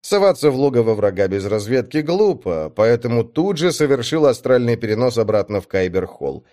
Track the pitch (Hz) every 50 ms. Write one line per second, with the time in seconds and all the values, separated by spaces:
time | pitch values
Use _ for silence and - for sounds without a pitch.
0 | _ - 202 202 196 196 170 - - 151 131 127 139 143 127 120 113 113 110 107
1 | 107 101 95 92 98 95 95 101 95 101 104 107 101 107 123 131 120 - - 156
2 | 151 156 170 190 214 202 170 - - 95 87 80 78 76 - - 107 113 120 117
3 | - 120 117 120 113 117 _ 151 165 196 202 147 160 180 156 - 151 139 139 127
4 | 117 - 156 160 151 139 120 - - 131 127 123 120 117 117 - - 107 107 110
5 | 123 127 113 117 110 104 107 104 98 98 104 98 92 _ - 95 92 92 90 95
6 | 90 92 - - 71 69 69 71 _ _